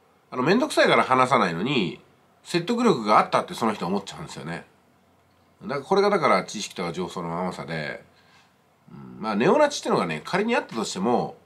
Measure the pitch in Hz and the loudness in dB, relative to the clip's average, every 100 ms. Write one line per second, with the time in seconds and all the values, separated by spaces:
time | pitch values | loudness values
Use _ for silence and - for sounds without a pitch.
0 | _ _ _ 127 131 220 302 - 254 127 | _ _ _ -2 2 2 2 4 4 4
1 | 107 131 127 131 95 82 117 135 85 - | 4 4 4 4 2 0 -2 0 -2 -6
2 | _ _ _ _ - 175 165 240 247 139 | _ _ _ _ -6 -4 -2 2 2 2
3 | 104 131 190 123 - - 113 104 87 98 | 4 4 4 0 -2 -2 -2 -2 -4 -4
4 | - 76 76 73 71 82 - _ _ _ | -6 -14 -14 -12 -10 -12 -14 _ _ _
5 | _ _ _ _ _ _ 101 143 139 196 | _ _ _ _ _ _ -8 -8 0 2
6 | 202 202 135 95 90 110 - - 87 85 | 4 2 2 2 0 -10 -10 -8 -8 -6
7 | 87 92 85 85 90 82 71 80 73 53 | -8 -8 -8 -6 -6 -8 -8 -8 -8 -10
8 | - _ _ _ _ _ _ _ _ - | -18 _ _ _ _ _ _ _ _ -20
9 | - - 110 104 147 285 294 - 262 165 | -18 -10 -4 2 4 4 4 2 0 0
10 | 87 78 - 180 226 254 277 113 98 - | 0 -4 -4 -2 0 -2 -2 -6 -6 -2
11 | 104 113 - - | 0 0 0 -10